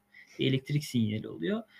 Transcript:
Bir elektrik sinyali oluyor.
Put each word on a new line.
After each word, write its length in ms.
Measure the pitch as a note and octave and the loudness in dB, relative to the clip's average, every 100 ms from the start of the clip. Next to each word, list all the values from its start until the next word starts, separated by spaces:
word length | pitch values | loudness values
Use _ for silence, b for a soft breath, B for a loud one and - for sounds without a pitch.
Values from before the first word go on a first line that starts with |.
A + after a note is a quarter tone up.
| _ b b - | _ b b 0
Bir 80 | C3+ | 2
elektrik 380 | C3 - D3 | 2 0 -2
sinyali 440 | D3 B2 A2 G#2+ A2 | 0 2 2 0 -6
oluyor. 340 | - E3 G#3+ A#3 b | -6 -2 -2 -6 b